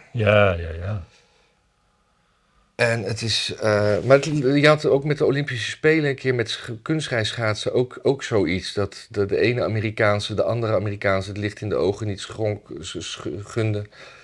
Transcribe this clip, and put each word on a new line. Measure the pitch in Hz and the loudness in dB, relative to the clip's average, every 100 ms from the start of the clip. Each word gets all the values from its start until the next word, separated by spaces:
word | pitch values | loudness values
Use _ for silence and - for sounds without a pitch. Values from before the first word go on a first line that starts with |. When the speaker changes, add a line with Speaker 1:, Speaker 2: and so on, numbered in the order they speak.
| - | -10
Speaker 1:
Ja, | 120 101 104 101 | 0 4 6 6
ja, | 87 82 80 | 2 -4 -8
ja. | 92 104 80 _ _ _ _ _ _ _ _ _ _ _ _ _ _ _ _ - | -6 -6 -8 _ _ _ _ _ _ _ _ _ _ _ _ _ _ _ _ -2
Speaker 2:
En | 120 117 | 0 0
het | 98 107 | -2 -4
is, | 113 - - - | -2 -2 -4 -2
eh, | 110 104 104 98 | 2 2 4 2
maar | 117 139 | 4 4
het, | 147 151 127 143 | 4 0 2 6
je | 147 | 6
had | 151 147 | 6 4
ook | 135 | 2
met | 147 147 | 2 2
de | 151 | 2
Olympische | 139 143 123 - | 2 -2 -4 -6
Spelen | - 156 160 147 | 0 2 2 2
een | 131 | 0
keer | 131 123 | 0 0
met | 110 | -2
sch-, | - - 113 | -6 -10 -10
kunstrijschaatsen | - 156 151 120 107 - 110 104 - | -4 -4 -2 -2 -2 -2 -2 -2 0
ook, | 120 123 - | 0 0 0
ook | 117 139 | 0 0
zoiets. | - 113 82 92 - | 0 0 2 0 -4
Dat | - 98 - - | -4 -4 -6 -8
de, | 107 101 | -2 0
de | 87 | 2
ene | 107 123 | 2 2
Amerikaanse, | 87 110 107 110 107 104 - | 0 0 -2 0 2 2 0
de | 98 | -2
andere | - 117 113 104 | 0 0 0 0
Amerikaanse | 104 101 101 95 95 | -2 -2 0 0 -2
het | 104 | -6
licht | 104 - | -6 -6
in | 107 | -4
de | 69 | 0
ogen | 87 101 107 | 0 0 -4
niet | 95 | -6
schonk, | - - 110 104 - - | -8 -4 -4 -4 -8 -14
s-, | 92 85 | -10 -10
s-, | - - - 85 | -10 -10 -8 -10
gunde. | 104 117 110 104 104 - - - | -6 -2 -2 -2 -6 -14 -20 -20